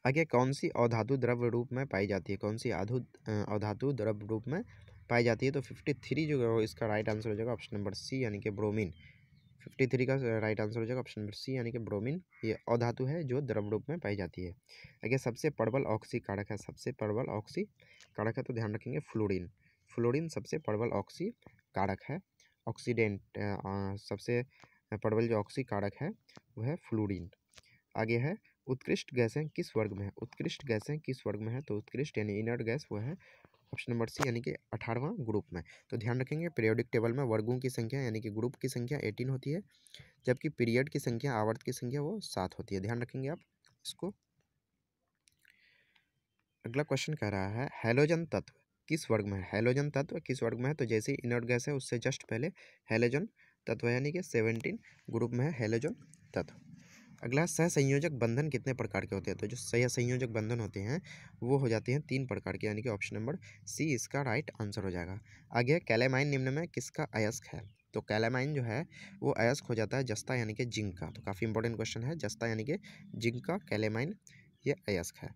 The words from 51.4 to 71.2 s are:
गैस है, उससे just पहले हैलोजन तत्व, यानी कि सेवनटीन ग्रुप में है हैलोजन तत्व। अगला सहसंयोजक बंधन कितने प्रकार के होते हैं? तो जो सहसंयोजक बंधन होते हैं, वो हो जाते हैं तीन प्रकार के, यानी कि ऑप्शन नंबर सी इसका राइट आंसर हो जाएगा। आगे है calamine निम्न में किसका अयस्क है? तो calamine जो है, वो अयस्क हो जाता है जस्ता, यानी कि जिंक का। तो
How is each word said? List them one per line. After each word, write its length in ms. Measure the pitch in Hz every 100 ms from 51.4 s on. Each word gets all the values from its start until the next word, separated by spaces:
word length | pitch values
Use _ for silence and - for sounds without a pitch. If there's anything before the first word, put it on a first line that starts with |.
| 117
गैस 220 | 123 143
है, 60 | 139
उससे 240 | - 120
just 240 | 123 131 -
पहले 180 | 113 156 - - - -
हैलोजन 360 | 110 120 139 220 _ - _ -
तत्व, 220 | 117 120
यानी 220 | 120 143
कि 120 | 175
सेवनटीन 560 | 185 120 110 113 - 220 - - -
ग्रुप 220 | 110 117
में 140 | 123 143
है 60 |
हैलोजन 440 | 131 110 117 147 247 - - -
तत्व। 220 | - 82 - - - - - - -
अगला 220 | - 135 175
सहसंयोजक 640 | - 170 151 139 139 165
बंधन 400 | 135 117 117 151
कितने 240 | 127 135
प्रकार 320 | 123 107 - 95
के 100 | 98
होते 160 | 90
हैं? 60 | 90
तो 100 | 104
जो 100 | 123
सहसंयोजक 720 | - 117 123 127 120 127 127
बंधन 320 | 110 110 120
होते 200 | 107 101
हैं, 220 | 101 160 - - - -
वो 140 | 120 139
हो 120 | 135
जाते 220 | 110 117
हैं 100 | 135
तीन 260 | - 131 127
प्रकार 300 | 101 98 95
के, 100 | 107
यानी 140 | 107
कि 80 | 123
ऑप्शन 260 | 104 - 107
नंबर 220 | 113 190 - - -
सी 280 | - 156
इसका 280 | 120 - 143
राइट 300 | 139 110 - -
आंसर 220 | 104 107
हो 80 | 95
जाएगा। 280 | 90 85 98 - - -
आगे 220 | 117 123
है 60 | 165
calamine 460 | - 113 131 131 147
निम्न 280 | 139 131
में 140 | 143 170
किसका 360 | - 123 -
अयस्क 420 | 151 110 107 - -
है? 300 | - 101 - _
तो 120 | 110 -
calamine 440 | 107 113 127 139 147
जो 80 |
है, 240 | 117 113 175 - - -
वो 120 | 135
अयस्क 320 | - 117 143
हो 120 | - 113
जाता 220 | 104 131
है 60 |
जस्ता, 320 | 127 104 - 127
यानी 180 | 107
कि 120 | 107 123
जिंक 340 | 110 104 90
का। 120 | 80
तो 100 | -